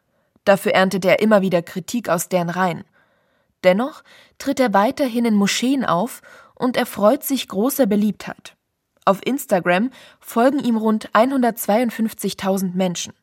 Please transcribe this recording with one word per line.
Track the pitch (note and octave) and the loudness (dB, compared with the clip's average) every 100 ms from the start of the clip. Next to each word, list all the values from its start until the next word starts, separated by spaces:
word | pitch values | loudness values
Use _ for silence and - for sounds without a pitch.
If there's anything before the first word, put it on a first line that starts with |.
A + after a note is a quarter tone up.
| _ _ _ _ | _ _ _ _
Dafür | - G3 G#3 | 2 2 2
erntet | - F#3+ F#3+ F#3 | 2 2 0 2
er | D#3+ | 4
immer | G#3+ G#3 | 4 4
wieder | F#3+ F3 | 4 0
Kritik | E3 F#3+ - A#3+ G3+ | -2 -10 -8 -6 -2
aus | F3 - | -4 -2
deren | F3+ E3+ | -2 -2
Reihen. | F3 F#3 D#3+ - _ _ _ _ _ _ _ | -2 -2 -4 -12 _ _ _ _ _ _ _
Dennoch | F#3 F#3 C4+ - - - _ - | 2 2 0 -8 -20 -20 _ -8
tritt | - C#4 | -4 0
er | B3+ | 2
weiterhin | G3 A3 C#4 C4+ A#3 | 2 2 0 -2 0
in | A#3 G#3 | 2 2
Moscheen | G3 - B3 C#4 - | 2 0 -2 0 0
auf | E3+ A#3 - - - - - | -2 -2 -8 -20 -20 -20 -6
und | B3+ B3 | -2 -2
erfreut | A#3+ - G#3 C#4+ | -4 0 2 2
sich | - C4 - | 0 -6 -4
großer | F#3+ A#3+ - A#3 | -2 0 0 2
Beliebtheit. | G#3 G#3+ - - - - _ _ _ _ _ - | 2 0 -2 -10 -16 -20 _ _ _ _ _ -2
Auf | G3 | -2
Instagram | - C#4 - F#3+ F3 F3+ B3 - - _ | -2 -6 -2 -2 2 0 -2 -8 -20 _
folgen | - A#3 B3+ C#4 | -6 0 2 2
ihm | A#3+ A3+ | 0 0
rund | A3 G#3+ - | 0 -2 0
einhundertzweiundfünfzigtausend | G#3 B3+ C4+ A#3+ A#3 - G#3 B3 - A3+ - G3 - G3 G3 F#3+ F3+ | 2 2 2 0 -2 0 0 0 -2 -6 -4 -8 -4 -2 -2 -2 -2
Menschen. | F#3 E3+ - - | -2 -4 -10 -16